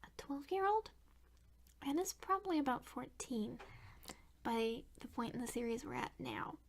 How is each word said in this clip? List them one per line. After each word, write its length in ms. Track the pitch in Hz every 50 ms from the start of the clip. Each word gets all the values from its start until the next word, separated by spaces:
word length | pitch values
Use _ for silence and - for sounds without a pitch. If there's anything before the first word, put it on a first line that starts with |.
| -
a 40 | - -
twelve-year-old, 720 | - - - 277 277 285 - 370 381 381 403 415 453 440 - - - - - - - - - - - - - - - - - - - -
and 120 | 285 277 330
is 140 | 370 381
probably 460 | - - - - 381 392 403 381 349 302
about 260 | 285 262 247 - 247
fourteen 760 | - - 262 247 - - - - - 262 226 208 233 247 240 - - - - - - - - - - - - - - - -
by 400 | - 240 233 226 226 226 226 240 - - - -
the 80 | - 233
point 260 | - - 233 226 -
in 60 | -
the 60 | 247
series 380 | 226 - 240 240 233 233 240 277
we're 100 | 294 247
at 180 | 254 - - - -
now. 360 | - 127 - 98 - - - - -